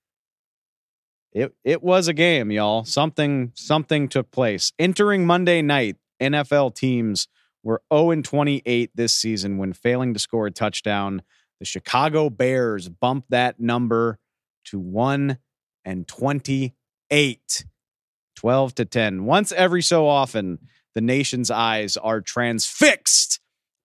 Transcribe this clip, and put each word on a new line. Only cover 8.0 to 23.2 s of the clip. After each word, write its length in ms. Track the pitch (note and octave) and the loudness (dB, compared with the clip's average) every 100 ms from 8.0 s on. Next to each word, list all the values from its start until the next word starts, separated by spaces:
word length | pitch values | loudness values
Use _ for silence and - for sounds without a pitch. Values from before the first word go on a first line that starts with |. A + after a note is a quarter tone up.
| E3+ | 4
and 140 | D#3+ | 2
twenty-eight 680 | C3+ C#3+ C#3+ C#3 A#2+ A#2+ A#2 - | -2 0 0 0 0 0 -2 -2
this 180 | A#2 | 0
season 440 | - A2+ G#2+ G2 G2 | 0 -2 -4 -4 -4
when 160 | F#2+ | -4
failing 400 | F2 A#2+ B2 B2+ | -2 -2 0 -2
to 60 | G#2+ | -4
score 280 | - A2+ G#2 | -4 -4 -4
a 40 | |
touchdown. 720 | - G#2+ - G#2+ G2+ G2 G2 - _ _ - | -2 -4 -4 -4 -2 -4 -6 -10 _ _ -16
The 60 | G2+ | -10
Chicago 640 | F#2+ - B2 D#3 D#3 D3+ | -10 -2 0 2 2 0
Bears 600 | G#2 B2+ C3 A#2+ G2+ F2+ | 0 0 2 0 -4 -8
bumped 400 | E2+ B2 C3+ - | -4 -2 -2 0
that 300 | B2 B2 - | 0 0 -2
number 580 | A#2 A#2+ A#2+ A2+ A#2 G#2+ _ _ _ _ - | -2 0 0 0 0 -4 _ _ _ _ -12
to 120 | G2 | -10
one 600 | F2+ G2+ C3 C#3 C#3 C3 _ _ _ _ F#2+ | -4 -2 0 0 -2 -4 _ _ _ _ -10
and 200 | F#2 F2 | -10 -10
twenty-eight. 1600 | - C3 C#3+ C3+ C3+ B2+ - _ _ - D3 C#3+ A2+ - - - _ _ _ _ _ _ - | -6 -4 -4 -4 -4 -4 -8 _ _ 0 2 2 -2 -8 -8 -10 _ _ _ _ _ _ -6
Twelve 400 | A2+ C3 C3 - | 0 2 0 -2
to 80 | |
ten. 400 | A2+ A#2+ G#2+ F#2+ | -4 -2 -2 -2
Once 300 | G#2 F3 G#3 | 2 2 2
every 280 | F3 F#3 F3 | 2 2 2
so 240 | - E3+ D3+ | 2 2 4
often, 540 | C#3+ C3 A2+ F#2+ E2 - _ _ | 2 0 -2 -4 -8 -12 _ _
the 80 | A2+ | -2
nation's 480 | A#2 C3 C3+ B2 A#2 | 0 0 0 -2 -2
eyes 460 | A2+ A2+ A2 G#2 F#2+ | 0 0 0 -2 -4
are 240 | A2+ A2 | -2 -2
transfixed 1200 | - A#2+ A#2+ A2+ - - D4 G#3 - - | -4 -4 -2 -2 -4 2 4 4 2 2